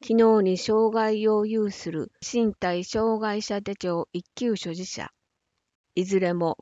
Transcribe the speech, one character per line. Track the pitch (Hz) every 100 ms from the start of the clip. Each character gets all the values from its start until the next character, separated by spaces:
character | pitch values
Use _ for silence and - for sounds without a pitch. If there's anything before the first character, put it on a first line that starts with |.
機 | - 226
能 | 226 220
に | 190 180
障 | - 220 226
害 | 220 220 214 214
を | 214 214
有 | 220 208
す | - 170
る | 160 - _
身 | - 240 220 -
体 | 180 175
障 | 185 220 226 220
害 | 214 208
者 | 208 202
手 | 202 202
帳 | 180 170 -
一 | 175 -
級 | - 240 208
所 | 175
持 | 165 185
者。 | - 78 _ _ _ _ _ _ _ _
い | -
ず | 185 196
れ | 180
も | 175 165 -